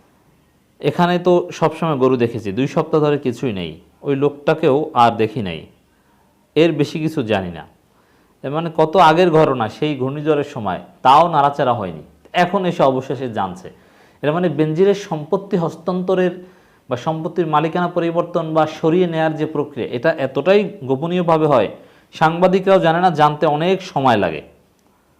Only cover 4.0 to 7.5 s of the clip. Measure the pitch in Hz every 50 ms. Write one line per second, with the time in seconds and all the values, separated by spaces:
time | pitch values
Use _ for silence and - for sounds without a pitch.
4 | - 143 139 135 139 143 143 - - - 156 156 - 151 131 147 156 - - 123
5 | 120 117 110 104 110 107 - 131 104 90 82 76 76 - _ _ _ _ _ _
6 | _ _ _ _ _ _ _ _ _ _ _ 147 160 165 160 143 143 - - -
7 | 156 156 160 156 120 107 107 98 95 87